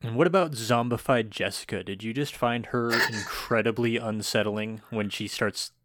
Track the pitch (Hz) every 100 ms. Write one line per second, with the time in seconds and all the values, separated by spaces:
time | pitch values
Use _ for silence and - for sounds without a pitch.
0 | 113 117 170 190 165 120 113 120 120 120
1 | - 123 110 - 98 - - 101 87 98
2 | 110 123 143 - 120 120 107 123 117 113
3 | 101 110 95 - - 113 113 113 117 117
4 | 113 107 98 110 104 107 110 110 - 113
5 | 104 - 104 - 107 - - _